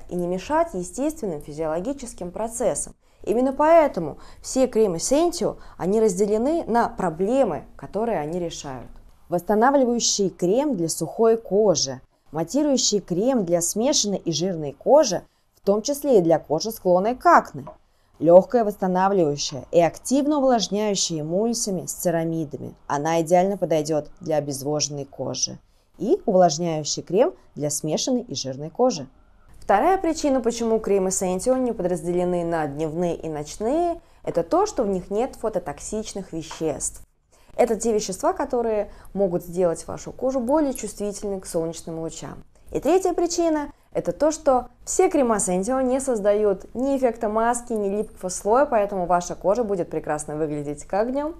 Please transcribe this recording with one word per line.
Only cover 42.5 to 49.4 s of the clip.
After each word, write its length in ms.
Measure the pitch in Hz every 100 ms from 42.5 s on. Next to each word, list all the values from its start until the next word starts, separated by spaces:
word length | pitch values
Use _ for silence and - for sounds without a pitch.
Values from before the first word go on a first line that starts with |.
| _ -
И 100 | -
третья 340 | 262 370 370
причина, 580 | 339 339 339 339 302 294 - _ -
это 160 | 180
то, 180 | - 302
что 360 | 302 285 254 240 _
все 240 | - - 370
крема 320 | 339 240 208
Сентио 400 | 185 180 196 262
не 200 | 262 262
создают 680 | 262 226 202 208 208 196 -
ни 240 | 220 269 277
эффекта 320 | 262 226 214
маски, 420 | 214 233 240 -
ни 160 | 220 202
липкого 400 | 208 214 - 185
слоя, 380 | - 202 240 294
поэтому 400 | 233 - 196 175
ваша 280 | 175 -
кожа 300 | 160